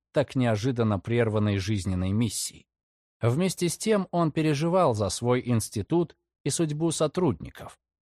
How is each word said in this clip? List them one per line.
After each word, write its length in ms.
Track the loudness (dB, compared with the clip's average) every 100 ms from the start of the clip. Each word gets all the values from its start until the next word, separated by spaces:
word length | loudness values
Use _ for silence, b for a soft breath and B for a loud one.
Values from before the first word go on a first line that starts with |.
| _
так 240 | -2 -2 0
неожиданно 640 | 2 2 0 0 0 0
прерванной 580 | 0 0 2 2 2 0
жизненной 540 | 0 -2 -2 -2 0
миссии. 560 | 0 0 -4 -8 -12 _ _ _ _ _ _
Вместе 480 | -2 0 -2 -2 -4
с 80 | -2
тем 300 | 0 0 0
он 200 | 0 0
переживал 640 | 2 0 0 2 4 4
за 160 | 2 0
свой 320 | 0 0 0 2
институт 680 | 0 0 -6 0 0 0 _ _ _
и 60 | -4
судьбу 420 | -2 -2 0 -2
сотрудников. 880 | 0 -2 2 0 0 -6 -16 -18 -20 _ _ _